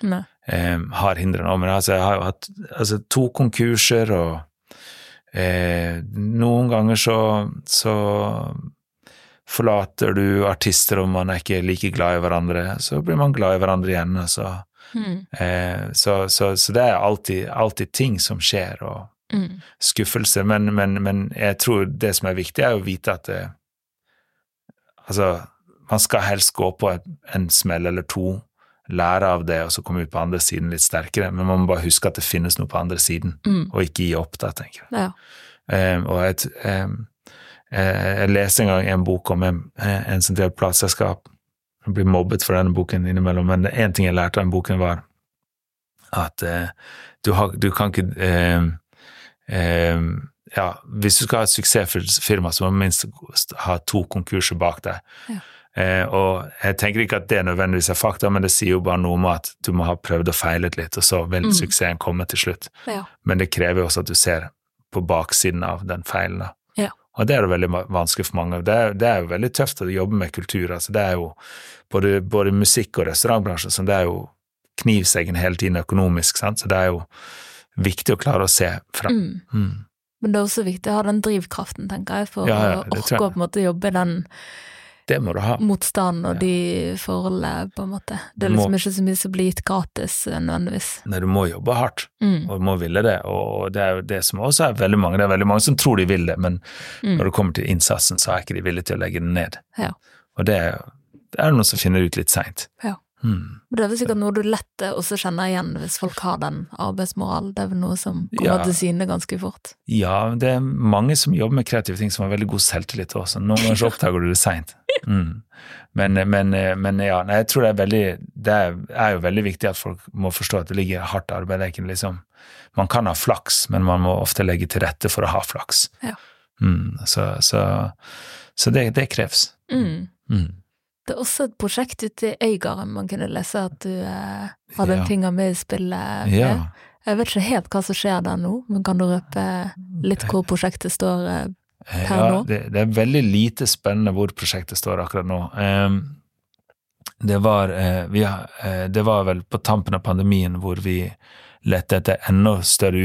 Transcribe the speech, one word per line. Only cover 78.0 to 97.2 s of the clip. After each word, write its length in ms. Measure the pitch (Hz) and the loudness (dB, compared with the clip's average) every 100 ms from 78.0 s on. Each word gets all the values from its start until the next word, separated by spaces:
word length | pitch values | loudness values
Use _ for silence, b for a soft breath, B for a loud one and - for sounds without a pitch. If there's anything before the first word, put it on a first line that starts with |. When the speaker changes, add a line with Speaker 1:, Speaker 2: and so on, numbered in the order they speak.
| - 107 | 0 0
Speaker 2:
å 20 | |
klare 240 | 143 110 | 2 2
å 40 | 95 | 4
se 300 | - 90 - _ | 4 2 -2 _
frem. 180 | - - | -6 -2
Speaker 1:
Mm. 300 | 233 185 180 - | -2 -2 -8 -6
Speaker 2:
Mm. 320 | 110 98 98 - _ _ _ | -2 -2 -4 -12 _ _ _
Speaker 1:
Men 100 | 220 | 0
det 80 | 208 | 2
er 40 | |
også 200 | 202 - | 0 0
viktig 260 | 196 180 214 | -2 -4 -2
å 40 | |
ha 80 | 208 | 0
den 180 | 202 214 | 2 0
drivkraften, 640 | 214 202 175 - - - 196 | 0 -2 -2 -10 -10 -10 -10
tenker 300 | 190 190 190 | -8 -6 -4
jeg, 40 | 202 | -4
for 200 | - 185 | -4 0
Speaker 2:
Ja, 100 | 107 107 | 2 2
ja, 100 | 90 | 0
Speaker 1:
å 40 | |
Speaker 2:
det 60 | - | -2
tror 80 | - | -4
Speaker 1:
orke 120 | - | 0
Speaker 2:
jeg. 100 | 120 | 0
Speaker 1:
å 100 | 208 | 0
på 40 | 180 | -2
en 60 | 175 | -4
måte 140 | - | 0
jobbe 220 | 185 175 196 | 0 0 -2
i 40 | |
den 360 | 185 180 170 165 B B B B B B B - | 0 0 -2 -8 B B B B B B B -2
Speaker 2:
Det 140 | 139 | -2
må 100 | 107 | 0
du 80 | 85 | -2
ha. 160 | 104 120 | 0 0
Speaker 1:
motstanden 680 | 214 196 - - 185 170 180 | 2 0 -2 0 0 -2 -4
og 80 | |
Speaker 2:
Ja. 40 | 175 | -2
Speaker 1:
de 560 | 185 180 175 180 170 185 | 0 0 -2 -2 -4 -6
forholdene, 760 | - 185 185 185 156 156 185 | -4 -4 -2 -2 -4 -6 -8
på 80 | - | -8
en 40 | 190 | -8
måte. 280 | 196 - 208 - - | -8 -10 -12 -12 -6
Det 80 | |
er 40 | 202 | 0
Speaker 2:
Du 60 | 208 | 2
må 100 | 202 | 4
Speaker 1:
liksom 60 | |
ikke 180 | 190 196 190 | 2 0 -2
så 40 | |
mye 120 | 190 190 | 0 0
som 160 | 196 | -4
blir 140 | 185 185 | 0 0
gitt 120 | 180 | 0
gratis, 600 | - 190 175 - 170 - - | -2 -2 -4 -6 -6 -4 -4
eh, 120 | 160 | -4
nødvendigvis. 680 | 165 165 175 - - - - | -2 -2 -2 -4 -6 -10 -6
Speaker 2:
Nei, 140 | 95 | -2
du 60 | 92 | 2
må 220 | 95 92 | 4 2
jobbe 240 | 87 117 | 0 -2
hardt, 340 | 120 123 - - _ | 0 0 -2 -14 _
Speaker 1:
Mm. 280 | 208 180 92 | 2 2 0
Speaker 2:
og 80 | 98 | -2
du 40 | 92 | 0
må 120 | 95 | 0
ville 220 | 85 87 | 0 2
det, 200 | 110 95 | 2 2
og 480 | 98 95 104 104 98 | -2 -4 -2 -2 -4
det 80 | 98 | 0
er 120 | 98 92 | 0 0
jo 40 | |
det 200 | 90 98 | -2 -2
som 160 | 87 95 | -2 -2
også 280 | 120 147 156 | 0 2 2
er 60 | |
veldig 240 | 110 98 104 | 2 4 4
mange, 180 | 92 92 | 4 4
det 80 | 101 | 4
er 60 | 95 | 4
veldig 80 | 101 | 4
mange 160 | 104 | 4
som 140 | 107 139 | 4 4
tror 200 | 147 107 | 4 4
de 80 | |
vil 220 | 92 95 85 | 4 2 2
det, 120 | 85 | 0
men 220 | 90 90 B B B B | 0 -2 B B B B
Speaker 1:
Mm. 140 | 208 | -2
Speaker 2:
når 60 | 175 | 2